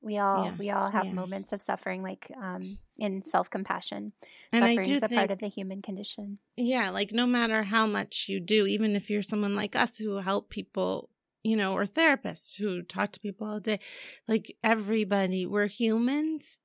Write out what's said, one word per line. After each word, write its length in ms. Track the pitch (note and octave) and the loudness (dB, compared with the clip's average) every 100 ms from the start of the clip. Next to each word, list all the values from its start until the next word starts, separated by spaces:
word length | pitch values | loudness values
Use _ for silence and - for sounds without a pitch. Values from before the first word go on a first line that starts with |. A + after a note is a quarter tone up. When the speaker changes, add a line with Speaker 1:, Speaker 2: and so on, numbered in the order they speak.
Speaker 1:
We 160 | A3 G#3 | -6 0
all, 260 | G3 G3 | 2 2
Speaker 2:
Yeah. 120 | F#3 F3+ | 0 -2
Speaker 1:
we 120 | G3+ | -2
all 200 | G3 G3 | 0 2
have 160 | G3+ F#3+ | 0 0
Speaker 2:
Yeah. 80 | |
Speaker 1:
moments 380 | F#3 F#3 G3 G3 | -2 -6 -8 -6
of 80 | G3+ | -8
suffering, 400 | - F#3+ F#3+ F#3 | -4 -4 -4 -6
like, 280 | F#3+ F#3+ - C4 | -6 -10 -14 -12
um, 420 | F#3+ F#3 F#3 G3+ - - | -10 -8 -10 -12 -16 -6
in 240 | G#3+ F#3+ | -4 -4
self-compassion. 880 | - F#3 F#3 G3 F#3+ F3+ - G#3 G#3 - - - - | 0 0 0 -4 -4 -4 -6 -8 -10 -14 -20 -20 0
Speaker 2:
And 120 | A#3 | 4
I 120 | A#3 A#3 | 6 4
Speaker 1:
Suffering 100 | F#3+ | 2
Speaker 2:
do 60 | C#4 | 2
Speaker 1:
is 60 | |
a 60 | A3 | 2
part 80 | A#3+ | 2
Speaker 2:
think 100 | G3 | 2
Speaker 1:
of 80 | F#3+ | 0
the 100 | G#3 | -6
human 320 | G3+ F#3+ G3 | -6 -8 -8
condition. 560 | G3+ F#3+ G3+ - G3+ G3+ _ - | -8 -8 -8 -10 -12 -12 _ -2
Speaker 2:
Yeah, 340 | A#3+ B3+ G3 | 0 2 2
like, 200 | G3 G#3 | 0 0
no 140 | A3 B3 | 2 4
matter 360 | A#3+ A#3 A3 | 4 4 2
how 220 | G3+ A3 A3 | 2 2 4
much 400 | G#3 G3 - - | 2 -2 -4 -2
you 100 | G3 | -4
do, 260 | F3 G#3+ G3 | 2 4 4
even 280 | G3+ A3 G3+ | 2 2 2
if 120 | - | 0
you're 140 | G#3 | -2
someone 340 | F#3+ G#3 G3+ G3+ | 0 0 0 0
like 180 | G#3 | 0
us 220 | - A3 - | 2 0 0
who 200 | G#3+ G3 | -4 -2
help 340 | F#3 G3+ - | 0 -2 -2
people, 580 | G#3 F#3 F#3+ F#3 - - _ _ _ | -10 -6 -2 0 -2 -6 _ _ _
you 140 | A3 A3 | 0 2
know, 160 | G3 | 2
or 120 | F#3 G3 | 0 -2
therapists 720 | D#4+ E4 C4+ F#3 E3 - - | 2 4 4 -2 -6 -8 -4
who 240 | G#3 F3+ | -2 -4
talk 300 | F3 F#3+ G3+ | -6 -4 -4
to 80 | - | -4
people 260 | G#3 F#3+ G#3+ | -10 -6 -6
all 140 | G#3+ | -4
day, 200 | G#3+ G#3 - - - - - | -2 -2 -4 -14 -14 -10 0
like, 260 | A3 - - | 0 0 0
everybody, 840 | A3 A3+ G3+ A3 G3 G3+ F#3+ F#3 F#3 | 2 2 2 0 2 2 2 0 0
we're 200 | G#3 G#3 | 0 0
humans, 880 | - A3+ A3+ A#3+ C#4+ D#4 D#4 - - | 2 2 4 2 2 0 -2 -8 -16